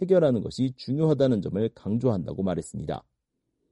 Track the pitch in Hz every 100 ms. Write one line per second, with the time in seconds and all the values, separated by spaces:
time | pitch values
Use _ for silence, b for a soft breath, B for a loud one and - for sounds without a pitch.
0 | 180 185 151 117 85 - 131 - - 139
1 | 156 135 135 110 82 98 113 - 98 117
2 | 127 98 76 76 95 82 - 80 78 78
3 | - _ _ _ _ _ _